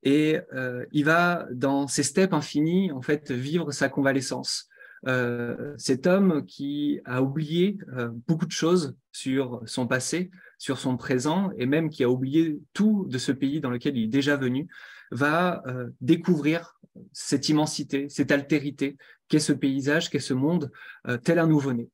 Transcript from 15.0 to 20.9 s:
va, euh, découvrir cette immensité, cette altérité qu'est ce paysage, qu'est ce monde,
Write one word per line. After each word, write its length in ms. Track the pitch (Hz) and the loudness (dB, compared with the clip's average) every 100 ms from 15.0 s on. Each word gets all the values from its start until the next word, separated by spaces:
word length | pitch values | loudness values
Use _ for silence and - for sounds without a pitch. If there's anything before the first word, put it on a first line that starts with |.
| - | -12
va, 520 | 120 143 160 180 170 127 | -2 0 2 0 -2 -6
euh, 220 | 127 120 123 | -8 -8 -6
découvrir 800 | 127 170 170 165 143 165 170 _ _ - - | 2 2 4 2 2 0 -4 _ _ -20 -20
cette 360 | - - 143 139 | -14 -2 -2 2
immensité, 600 | 156 151 - 139 139 143 | 2 2 -2 -4 -4 -4
cette 200 | - 127 | -4 0
altérité 680 | 143 139 156 143 - 139 - - - _ | 0 2 -2 -2 -4 -6 -6 -20 -20 _
qu'est 120 | 156 | 0
ce 120 | 151 | 2
paysage, 560 | 143 139 135 135 151 170 | 0 0 0 0 0 0
qu'est 120 | 143 | -4
ce 140 | - | -2
monde, 360 | 127 143 175 135 - - | 0 2 0 -2 -12 -20